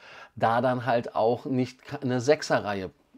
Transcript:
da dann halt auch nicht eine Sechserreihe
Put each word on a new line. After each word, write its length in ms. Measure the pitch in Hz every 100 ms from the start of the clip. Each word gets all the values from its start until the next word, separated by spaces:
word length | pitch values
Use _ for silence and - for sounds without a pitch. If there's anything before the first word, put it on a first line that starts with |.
| - - -
da 260 | - 113 120
dann 260 | 127 127 120
halt 280 | 120 -
auch 300 | - 110 120
nicht 340 | 147 127 127 - - 147
eine 180 | 131 127
Sechserreihe 680 | 120 151 - 135 101 101 92 - _